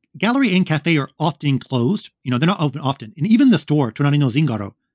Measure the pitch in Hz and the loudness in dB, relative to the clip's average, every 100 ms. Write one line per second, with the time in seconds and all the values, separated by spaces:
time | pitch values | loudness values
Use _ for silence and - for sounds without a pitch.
0 | _ - 208 262 254 185 180 156 170 156 | _ -6 -2 0 0 0 0 0 0 0
1 | 131 - 156 - 147 131 - 127 120 208 | -2 -4 -4 -2 -2 -2 -2 -2 0 -2
2 | - _ 135 123 165 202 151 143 139 135 | -8 _ -4 0 0 0 -4 -4 -6 -6
3 | 110 - 147 220 269 196 - 151 123 - | -10 -6 2 4 6 4 2 0 0 0
4 | 143 147 139 123 156 110 98 - _ | 0 2 2 0 0 -2 -8 -14 _